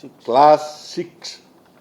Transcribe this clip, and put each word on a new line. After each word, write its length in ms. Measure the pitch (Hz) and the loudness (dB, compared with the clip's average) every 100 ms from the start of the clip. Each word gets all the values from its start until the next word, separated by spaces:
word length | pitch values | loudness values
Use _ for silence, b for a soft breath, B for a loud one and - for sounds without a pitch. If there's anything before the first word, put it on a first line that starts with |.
| 139 _ - | -20 _ -4
ಕ್ಲಾಸ್ 720 | 131 151 151 - - - 175 | 2 2 2 -2 -20 -16 -16
ಸಿಕ್ಸ್, 460 | - _ - - _ _ _ _ | -16 _ -20 -20 _ _ _ _